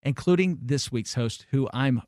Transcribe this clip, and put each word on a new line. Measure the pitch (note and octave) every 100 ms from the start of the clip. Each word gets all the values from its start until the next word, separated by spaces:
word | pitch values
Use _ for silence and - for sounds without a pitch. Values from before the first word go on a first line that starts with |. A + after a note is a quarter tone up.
including | - B2+ - F3+ F#3 E3
this | A#2+ C#3 -
week's | A#2+ A2
host, | - A#2 - -
who | C3+ C3
I'm | A#2+ C3+ A#2+